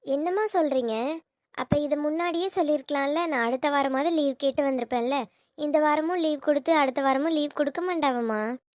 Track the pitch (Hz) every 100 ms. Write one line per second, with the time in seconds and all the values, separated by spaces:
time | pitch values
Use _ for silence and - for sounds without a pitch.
0 | - 277 320 381 427 381 311 262 233 220
1 | 254 320 _ _ _ - - 294 294 294
2 | 294 320 349 339 381 381 302 302 - 285
3 | 277 302 339 277 233 254 294 285 269 262
4 | 311 330 285 254 277 269 277 262 233 247
5 | 240 277 220 _ _ - 302 302 302 302
6 | 320 359 320 294 302 285 269 320 269 254
7 | 269 269 311 311 294 - 285 277 359 349
8 | 294 247 233 214 214 254 _